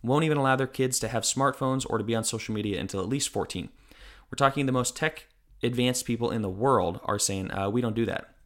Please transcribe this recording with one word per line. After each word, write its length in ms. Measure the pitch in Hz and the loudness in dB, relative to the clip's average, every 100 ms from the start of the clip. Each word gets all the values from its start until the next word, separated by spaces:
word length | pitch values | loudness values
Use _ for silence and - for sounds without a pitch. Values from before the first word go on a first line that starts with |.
won't 220 | 117 143 | 0 2
even 140 | 160 147 | 4 2
allow 180 | 135 131 | 4 2
their 100 | 131 | 0
kids 320 | - 131 127 | 0 0 0
to 100 | 110 | -2
have 140 | 117 | -2
smartphones 640 | - 135 139 131 131 131 127 | 0 2 2 2 0 0 -2
or 80 | 113 | -2
to 80 | |
be 100 | 107 | 0
on 100 | 113 | 0
social 300 | 110 113 - | 0 -4 -4
media 260 | 107 104 95 | -2 -2 -2
until 200 | - 98 | -2 -4
at 80 | 95 | -2
least 220 | 139 - | -2 -2
fourteen. 400 | 110 82 92 - - - - - - - | -2 -4 -6 -8 -14 -20 -20 -20 -20 -10
We're 60 | - | 2
talking 300 | 135 139 139 | 2 4 0
the 60 | |
most 220 | 127 120 | 0 0
tech 320 | - 160 - - _ _ - | 0 -2 -4 -20 _ _ -2
advanced 420 | 120 123 123 127 | -2 2 2 0
people 260 | - 117 117 | -2 -2 0
in 120 | 113 | 0
the 80 | 101 | -2
world 500 | 92 131 120 90 95 | 0 4 4 2 -2
are 140 | - 104 | -2 -2
saying, 320 | - 98 92 | 0 -2 -4
uh, 200 | - 98 | -2 -2
"We 100 | 117 | 0
don't 160 | 120 110 | 0 0
do 100 | 110 | -2
that." 240 | 92 - - | -2 -10 -20